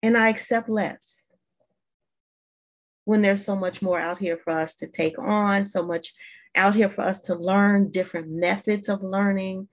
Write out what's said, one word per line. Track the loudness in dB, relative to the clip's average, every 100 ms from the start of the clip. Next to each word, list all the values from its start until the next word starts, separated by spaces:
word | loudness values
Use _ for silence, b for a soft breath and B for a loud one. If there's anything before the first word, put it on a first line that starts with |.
And | 4 4
I | 4
accept | 0 -2 -2 0
less | -2 -2 -6 -20 _ _ _ _ _ _ _ _ _ _ _ _ _ _ _ _ _ _ _ 0
when | 2
there's | 4 2 -2
so | -4
much | -4 -4
more | -2 -2
out | -2 -4
here | -4 -4
for | -2
us | -2 -2 -6
to | -14
take | -2 -2 -2
on, | -2 2 2 2 0
so | -4
much | -2 -4 -8 B B B B 2
out | 4
here | 4 2
for | 0
us | -4 -4
to | -4 -4
learn, | 0 4 4 4 2
different | 0 -4 -6 -8
methods | -2 0 0 -2 -4 -2
of | -6
learning | -4 0 0 0 -4 -8 -12